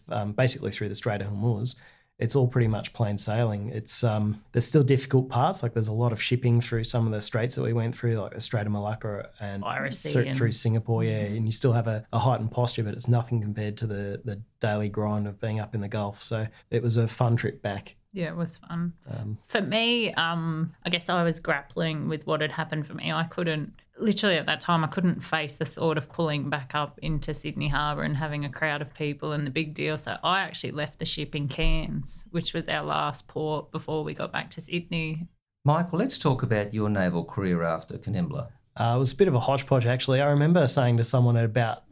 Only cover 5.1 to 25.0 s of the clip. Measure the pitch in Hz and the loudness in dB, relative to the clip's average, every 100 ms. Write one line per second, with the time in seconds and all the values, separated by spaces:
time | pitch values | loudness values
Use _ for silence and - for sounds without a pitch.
5.1 | 131 131 120 147 139 120 117 110 110 120 | 2 2 2 2 0 -2 0 0 2 0
6.1 | 107 - 123 120 117 - 117 117 120 113 | 0 0 2 4 4 4 -2 0 2 2
7.1 | 107 - 113 127 135 123 117 117 - 117 | 0 -2 0 0 0 0 0 -2 0 0
8.1 | 113 92 - - 110 104 104 104 110 107 | 0 -2 -6 -4 -2 0 -2 -2 -4 -6
9.1 | 101 - - 101 98 104 135 139 - 147 | -6 -10 -10 -8 -6 -4 -4 -4 -4 0
10.1 | 139 135 131 117 - 113 113 113 113 113 | 2 2 2 0 2 2 0 0 0 0
11.1 | 107 104 110 110 113 131 117 113 110 - | 0 -2 -2 -2 2 2 4 2 -4 -2
12.1 | 113 123 117 110 - 120 - 107 113 120 | 0 2 2 0 0 0 0 -4 -2 2
13.1 | 120 120 117 104 104 107 107 113 101 101 | 2 2 -2 -2 -4 -6 -4 -4 -4 -6
14.1 | 101 113 101 - - 110 104 104 107 104 | -6 -8 -10 -12 -4 0 0 0 0 0
15.1 | 107 104 101 113 107 104 110 98 107 101 | 0 -2 -4 -4 -2 -2 -4 -2 -2 -4
16.1 | - - 110 110 - - 117 120 113 113 | -6 -6 -4 -4 -8 -4 0 2 2 2
17.1 | - 117 117 - - 104 101 - - _ | 2 2 4 0 -2 -4 -4 -8 -20 _
18.1 | 196 160 165 165 - - 170 175 - - | -6 -6 -4 -6 -6 -10 -6 -4 -6 -10
19.1 | - 107 110 - 226 170 220 233 240 208 | -8 -6 -8 -2 -2 0 2 2 2 0
20.1 | - 165 170 165 156 165 - 175 170 180 | 0 -2 0 -2 -2 -4 -4 -2 -2 0
21.1 | 180 170 160 - 143 - - 160 156 147 | 2 2 0 -2 -2 -4 -4 -2 -2 -4
22.1 | 156 - 151 156 - 160 156 143 - 156 | -4 -2 -2 -2 -4 -4 -4 -6 -6 -4
23.1 | 156 165 - 170 151 - - _ - 220 | -2 -2 -2 -2 -2 -4 -12 _ -4 0
24.1 | 208 208 160 151 151 - 170 156 - | 2 2 2 0 -2 2 2 2 2